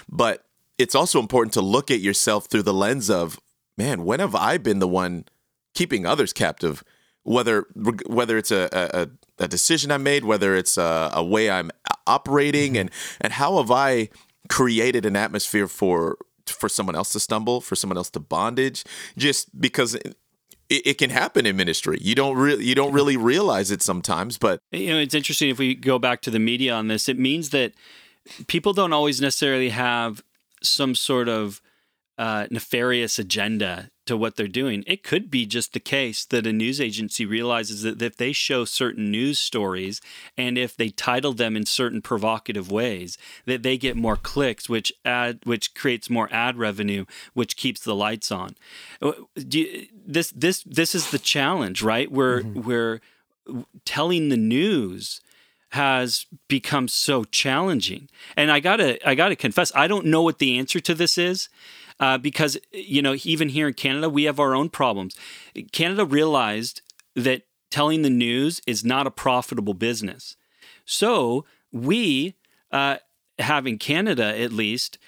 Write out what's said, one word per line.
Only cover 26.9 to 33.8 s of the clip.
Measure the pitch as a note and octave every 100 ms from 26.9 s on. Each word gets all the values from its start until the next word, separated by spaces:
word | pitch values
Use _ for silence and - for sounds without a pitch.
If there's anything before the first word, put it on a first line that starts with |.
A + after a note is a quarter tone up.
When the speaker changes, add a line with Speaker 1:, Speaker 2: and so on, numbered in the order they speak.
| A2 -
Speaker 3:
it | B2+
means | C3 D#3+ D3+
that | C#3+ A#2 - - - - _ - - -
people | E3 G3+
don't | G3 F3+
always | D3+ D3 B2+
necessarily | C#3 - C#3+ C3 B2+
have | A2+ B2 A#2+ A#2 G#2 - _ _ _
some | - - C3+
sort | A#2+ - B2+ A#2+
of, | A2+ G#2 G2 _ _ _ _ _ -
uh, | A2+ G#2+ G#2
nefarious | A#2 - B2 B2 B2 A2+ -
agenda | F#2+ G#2 G#2 A2 G2 F2